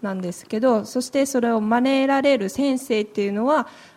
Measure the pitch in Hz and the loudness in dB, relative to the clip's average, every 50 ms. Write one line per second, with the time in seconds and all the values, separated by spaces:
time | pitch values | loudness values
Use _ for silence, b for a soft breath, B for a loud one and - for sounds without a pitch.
0 | 226 196 190 185 185 175 175 - - - 226 220 247 254 233 214 208 - - 254 | -8 -6 -6 -6 -6 -8 -8 -10 -10 -6 -4 0 2 2 2 2 0 -2 -4 -6
1 | 247 - - 277 269 269 277 247 233 233 233 220 214 214 233 247 254 269 269 269 | -4 -2 0 0 0 0 0 0 0 2 0 0 0 2 2 2 2 2 2 2
2 | 269 269 277 269 269 285 269 220 196 190 - - 285 277 262 254 262 - 226 214 | 2 2 2 2 4 4 2 2 0 -2 -2 -2 0 0 0 -2 -2 -2 -2 -2
3 | 214 214 - 214 202 202 202 208 226 269 311 285 - B B B B B B | -2 -2 -2 -4 -2 -2 -2 -2 0 2 2 0 0 B B B B B B